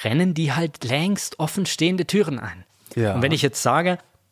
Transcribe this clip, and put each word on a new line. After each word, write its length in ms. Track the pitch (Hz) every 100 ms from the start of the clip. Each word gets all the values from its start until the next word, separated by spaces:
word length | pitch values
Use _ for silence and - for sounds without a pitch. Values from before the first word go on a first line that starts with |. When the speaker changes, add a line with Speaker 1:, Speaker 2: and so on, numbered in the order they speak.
Speaker 1:
rennen 280 | 113 131 185
die 200 | 156 160
halt 300 | 135 165 -
längst 540 | 117 135 175 196 - -
offen 280 | 156 - 185
stehende 400 | - 165 185 175
Türen 320 | 196 202 127
ein. 260 | 104 87 - _ -
Speaker 2:
Ja. 200 | - 110
Speaker 1:
Und 60 | 101
wenn 100 | 135
ich 100 | 156
jetzt 200 | 139 -
sage, 360 | 123 135 175 180 - _ _